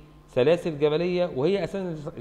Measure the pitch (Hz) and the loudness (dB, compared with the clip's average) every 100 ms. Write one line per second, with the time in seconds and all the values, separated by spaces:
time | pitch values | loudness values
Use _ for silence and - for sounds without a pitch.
0 | - - - - 131 170 175 147 147 156 | -14 -20 -4 2 4 2 0 0 2 2
1 | 175 180 175 127 156 196 160 196 185 156 | 0 0 -2 0 0 0 -2 -6 -6 -8
2 | 147 117 | -10 -12